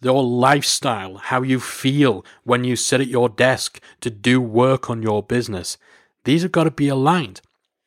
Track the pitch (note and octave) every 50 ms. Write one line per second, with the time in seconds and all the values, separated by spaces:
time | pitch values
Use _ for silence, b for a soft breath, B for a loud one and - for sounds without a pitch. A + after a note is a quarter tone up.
0 | B2+ B2+ C3 C#3 C3 A#2+ B2 B2 B2+ C3+ D3 C#3+ - - - - - C3+ A2+ G2+
1 | F#2+ F#2+ F#2 - - - B2+ B2+ C3 C3 C3 B2 - - - - - C3+ C#3 D3
2 | C#3+ B2+ G2 - b b b b b A#2+ B2 B2 B2 B2+ A#2+ - - - C#3 C3
3 | C3+ A#2+ B2+ A#2+ B2 A#2 G2+ - B2+ C3 B2 - - - _ - b b b b
4 | - A#2+ G#2+ G2+ G#2 B2 B2+ C3 B2 A2+ G#2+ A#2 B2 C3 C3 B2+ - - A#2+ A2+
5 | A2 A2 G#2 G#2 G#2 - B2 B2 A2+ A#2 G2+ F2+ E2+ - - b b b b b
6 | b b b _ - B2 D3 E3 F3+ F3 - E3+ D#3+ D#3+ C3 - C#3+ C#3+ C3+ C3
7 | C3+ D#3 F3 F3+ C#3 G2 F#2 - _ _ _ _ _ _ _ _ _